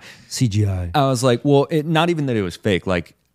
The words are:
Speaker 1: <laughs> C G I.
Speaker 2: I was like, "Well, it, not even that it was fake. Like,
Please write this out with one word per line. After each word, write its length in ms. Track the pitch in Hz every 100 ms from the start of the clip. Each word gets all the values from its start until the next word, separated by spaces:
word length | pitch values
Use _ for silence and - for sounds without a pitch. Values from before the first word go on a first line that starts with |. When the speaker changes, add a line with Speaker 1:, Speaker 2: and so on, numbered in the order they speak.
| -
Speaker 1:
<laughs> 140 | - -
C 200 | - 123
G 180 | 107 101
I. 240 | 92 87 143
Speaker 2:
I 100 | 135
was 180 | 123
like, 180 | 131 120 143
"Well, 220 | 139 139
it, 160 | 160 151
not 240 | 156 175
even 160 | 160 139
that 100 | 113
it 60 |
was 140 | 90 -
fake. 320 | 110 87 95
Like, 260 | 90 - _ _